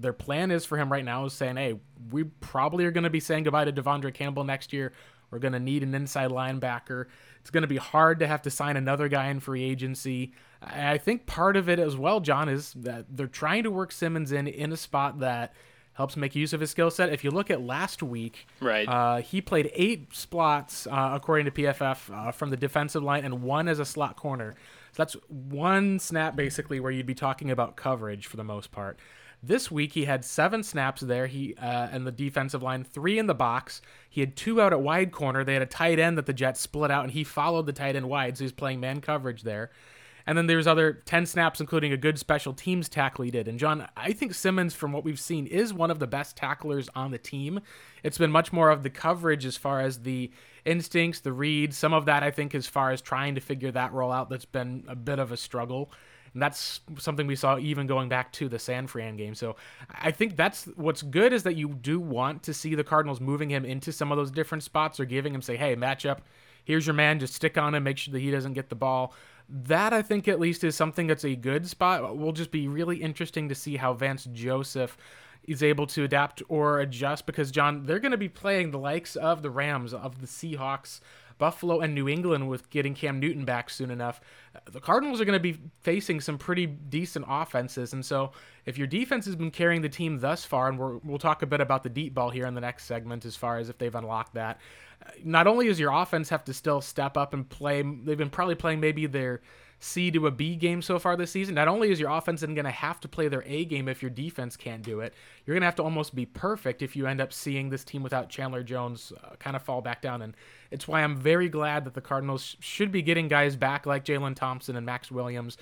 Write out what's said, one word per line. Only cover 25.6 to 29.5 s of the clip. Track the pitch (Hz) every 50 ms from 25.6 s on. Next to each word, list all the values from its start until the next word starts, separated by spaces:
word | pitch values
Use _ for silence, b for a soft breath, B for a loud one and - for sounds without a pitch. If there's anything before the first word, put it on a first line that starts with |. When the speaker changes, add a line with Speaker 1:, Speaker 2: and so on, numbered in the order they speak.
| 160 180 190 196 202 202 196 185
Speaker 1:
snap, | - - 165 160 156 156 120
basically, | 143 143 135 - - 143 - 143 131
where | 127 131
you'd | 131 127 123
be | 123 127
talking | - 143 135 131 - 151 139
about | 127 123 117 117 -
coverage | - - 139 131 117 110 107 104 101 -
for | - - 113
the | 110
most | 107 104 104 - - -
part. | 104 101 98 - B B B B B B B B B -
This | 127